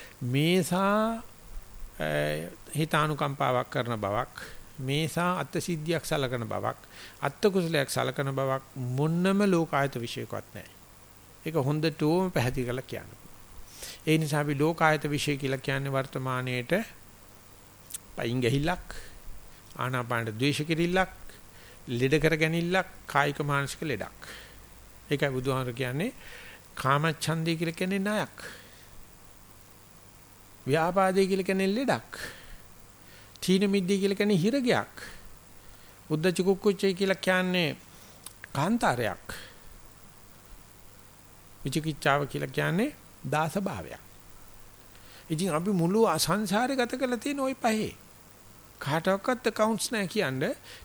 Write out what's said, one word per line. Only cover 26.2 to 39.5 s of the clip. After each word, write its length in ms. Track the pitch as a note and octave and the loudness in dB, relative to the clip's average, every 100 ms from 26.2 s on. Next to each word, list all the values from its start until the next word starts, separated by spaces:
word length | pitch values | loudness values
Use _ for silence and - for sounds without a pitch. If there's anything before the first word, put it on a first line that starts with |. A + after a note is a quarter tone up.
| - - - - - | -14 -16 -18 -20 -16
කාමච්ඡන්දය 840 | - C3 C#3+ D#3+ D3+ - E3 E3 E3 | -2 4 4 4 0 -2 0 0 0
කියලා 220 | E3 E3 | -2 -2
කියන්නේ 200 | F#3 G3 | -2 0
ණයක්. 380 | G3 G#3+ D#3 - - - - - - - - - - - - - - - - - - - - - - - C3 | 0 -2 -2 -8 -16 -16 -20 -20 -20 -20 -20 -20 -20 -20 -20 -20 -20 -20 -20 -20 -20 -20 -20 -20 -20 -10 0
ව්‍යාපාදේ 600 | D#3 E3 F#3 F#3+ F#3+ F#3+ | 2 4 4 4 6 4
කියලා 180 | F#3+ | 2
කියන්නේ 260 | F#3 F#3+ F#3+ | 2 2 2
ලෙඩක්. 500 | G#3+ B3+ B2+ - - - - - - - - - - - - - - | 2 2 0 -4 -12 -12 -14 -18 -18 -18 -20 -20 -20 -20 -20 -20 -4
තීන 280 | - F#3 G3+ | 2 4 4
මිද්දේ 320 | G3+ F3+ G3 | 2 2 2
කියලා 180 | G3 G3 | 2 2
කියන්නේ 220 | G#3 F#3+ | 2 4
හිරගයක්. 560 | G3 C#4 A#3+ B2+ - - - - - - - - - - - - - | 4 2 2 2 0 -8 -16 -14 -16 -20 -20 -20 -20 -20 -20 -14 -4
උද්ධච්ච 320 | D#3 F3+ F3 | 0 2 2
කුක්කුච්චය 520 | F#3 F#3+ G#3 F#3+ G3 | 2 4 2 2 0
කියලා 220 | F3+ G3 F#3 | 2 0 2
කියන්නේ 600 | - F#3 F#3 F3+ D#3 C3 - - - - - - - | 2 2 4 2 0 -2 -10 -20 -20 -20 -20 -18 -8
කාන්තාරයක්. 760 | C3+ E3 A#3 G#3+ A#2+ G#2+ F2 - - - | 0 2 2 2 2 -2 -4 -10 -14 -14